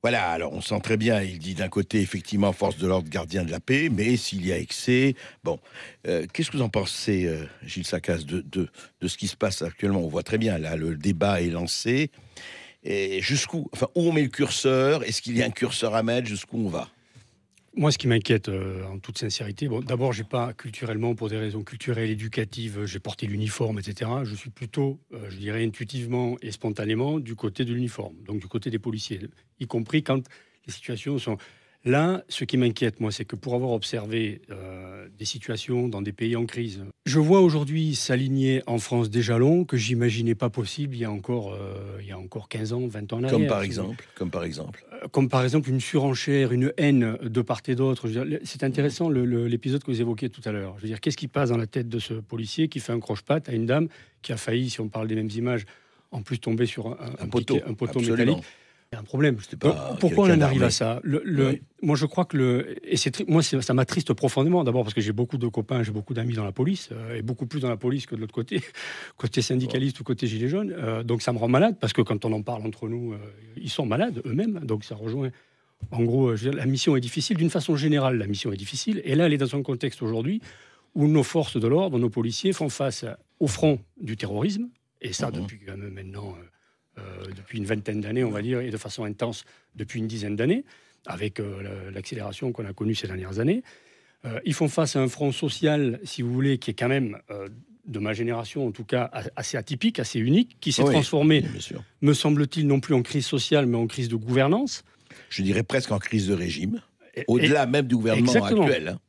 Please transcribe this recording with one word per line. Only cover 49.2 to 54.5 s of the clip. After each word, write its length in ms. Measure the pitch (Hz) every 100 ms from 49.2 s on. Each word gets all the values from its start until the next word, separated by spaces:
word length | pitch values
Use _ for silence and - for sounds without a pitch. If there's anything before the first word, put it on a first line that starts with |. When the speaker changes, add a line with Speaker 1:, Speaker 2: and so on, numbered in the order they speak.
Speaker 2:
le, 220 | 123 120 120
l'épisode 380 | 117 131 139
que 80 | 143
vous 100 | 117
évoquiez 300 | 117 110 127
tout 100 | - 113
à 60 |
l'heure. 220 | 104 95 98
Je 40 |
veux 60 | 107
dire, 120 | 107
qu'est-ce 180 | - -
qui 100 | 135
passe 220 | - 131
dans 80 | 117
la 100 | 110
tête 200 | 131 117
de 120 | 117
ce 160 | - 113
policier 520 | 107 117 110 - 160
qui 120 | 147
fait 140 | 117
un 60 | 117
croche-patte 480 | - 104 - 151 -
à 40 |
une 160 | 117 113
dame 220 | 139 160 - - _
qui 100 | -
a 40 | 117
failli, 340 | -